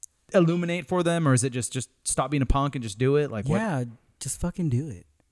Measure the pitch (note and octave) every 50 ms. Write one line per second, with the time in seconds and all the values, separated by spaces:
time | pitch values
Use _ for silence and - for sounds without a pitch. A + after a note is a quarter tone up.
0 | - - _ _ _ - - G3 E3+ D#3+ E3+ F3 F3 E3+ E3+ F3+ D#3+ - F3+ F3+
1 | F3 E3+ E3+ E3+ E3 C#3+ C3 B2 C3 C3+ A#2+ B2+ A#2 - - B2+ A2+ - _ _
2 | _ - - - C3+ C3+ D3 D3 C3 - - C#3 C#3 C#3+ C3 C#3 A#2 A2 F#2+ G#2+
3 | B2+ C3+ C#3 D3 D3 C3+ A2+ G#2+ G2+ C3+ D#3+ G3+ A3+ G#3+ E3 C3 B2 A#2+ A2+ -
4 | _ _ _ _ - C3+ - - - F3 - - F3 D#3 A#2+ B2 D#3 D#3 G#2 E2+
5 | - _ _ _ _ _